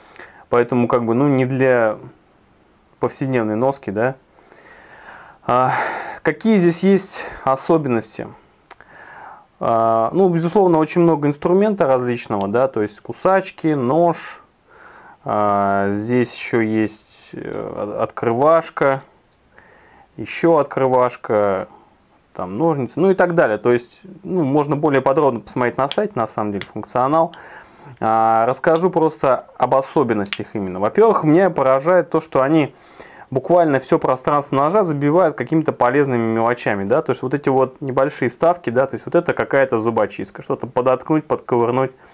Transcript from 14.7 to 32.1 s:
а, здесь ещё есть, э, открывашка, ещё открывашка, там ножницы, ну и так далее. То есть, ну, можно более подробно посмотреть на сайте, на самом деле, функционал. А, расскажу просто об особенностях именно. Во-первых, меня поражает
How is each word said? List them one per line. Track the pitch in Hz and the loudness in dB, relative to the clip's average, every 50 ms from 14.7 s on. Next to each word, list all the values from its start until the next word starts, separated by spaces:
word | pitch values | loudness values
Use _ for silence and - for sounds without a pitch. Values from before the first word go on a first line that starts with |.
| - - - - - - - - - _ - | -20 -20 -20 -20 -20 -20 -20 -20 -20 _ -8
а, | - 107 107 104 104 101 101 101 98 98 98 98 101 | -4 -2 0 0 0 0 0 0 0 0 0 0 -2
здесь | 101 104 107 117 123 123 123 120 - | -2 -4 -4 -2 0 0 0 -2 -4
ещё | - - - - 117 | -10 -8 -4 -2 0
есть, | 113 110 110 110 110 104 - - - _ - - - - | 0 0 0 0 -2 -2 -4 -10 -20 _ -20 -20 -20 -18
э, | - - - - - - - - - - 104 104 104 - | -16 -14 -12 -10 -10 -10 -10 -10 -8 -8 -8 -6 -4 -4
открывашка, | 113 - - - - 120 117 120 139 151 165 165 160 - - - 156 139 135 135 - _ _ _ _ _ _ _ _ _ _ - - _ _ - _ _ _ - _ _ _ - | -4 -6 -4 -4 -2 -2 0 2 4 4 4 2 0 -2 -4 -2 0 0 0 -2 -6 _ _ _ _ _ _ _ _ _ _ -20 -20 _ _ -20 _ _ _ -20 _ _ _ -14
ещё | 113 - - - - 165 170 151 | -14 -12 -6 -2 2 2 4 2
открывашка, | 139 - - 131 131 131 127 127 123 123 - - - - 117 104 104 101 95 92 92 - - - _ _ _ _ _ _ _ _ _ _ - | 2 0 -2 -2 0 2 2 2 2 0 -2 -6 -6 -2 0 2 2 2 0 -2 -4 -8 -14 -20 _ _ _ _ _ _ _ _ _ _ -12
там | - 92 90 95 110 | -10 -10 -8 -4 -2
ножницы, | 160 165 156 139 123 113 - 139 | 0 0 0 -2 -4 -6 -2 0
ну | 170 196 | 2 2
и | 185 | 2
так | 185 180 175 170 | 2 2 0 2
далее. | 170 156 120 107 | 2 2 2 0
То | 104 104 120 | 0 2 2
есть, | 123 120 120 - - - - 190 - - | 2 0 0 -6 -20 -20 -20 -20 -20 -16
ну, | - 175 185 180 156 | -10 -6 -2 -2 0
можно | 131 139 151 143 147 151 | 0 0 0 0 0 -2
более | 143 156 156 139 135 | -2 0 0 0 2
подробно | 120 139 135 156 156 135 120 110 | 2 2 2 2 2 2 0 -2
посмотреть | - - - 131 123 120 - - | -8 -8 -4 -2 -2 -2 -2 -2
на | 131 139 | -4 -2
сайте, | - - 107 - - | -2 -2 -4 -4 -2
на | 123 113 | -4 -6
самом | 110 - - 107 104 | -4 -4 -6 -6 -4
деле, | 101 98 - - | -6 -8 -8 -10
функционал. | - 107 104 - - 123 127 135 151 165 165 165 - - - - - - - - - - - 143 123 - | -12 -14 -10 -6 -2 -2 0 2 2 0 0 -2 -4 -12 -20 -20 -20 -20 -20 -20 -20 -20 -20 -20 -10 -4
А, | 117 113 110 113 113 113 113 113 113 | -2 0 2 2 2 2 2 2 2
расскажу | 120 131 - - 170 160 165 180 185 | 0 0 0 0 0 2 2 2 0
просто | 175 170 160 160 156 - - 139 123 - - - - | 0 0 0 0 -2 0 0 0 0 0 -2 -8 -6
об | - - 123 139 | -4 -2 0 2
особенностях | 135 135 - - 165 139 117 117 104 98 98 - - 104 - | 0 0 0 0 0 0 0 0 -2 -2 -4 -6 -10 -10 -8
именно. | - 110 98 92 90 92 | -8 -6 -6 -6 -4 -2
Во-первых, | 101 110 - 202 220 226 202 - 156 | -2 0 2 4 4 4 4 2 2
меня | 151 147 175 196 180 | 2 4 4 4 2
поражает | 160 - 131 131 131 135 139 165 185 180 165 - | 2 0 2 2 2 2 2 2 2 2 2 2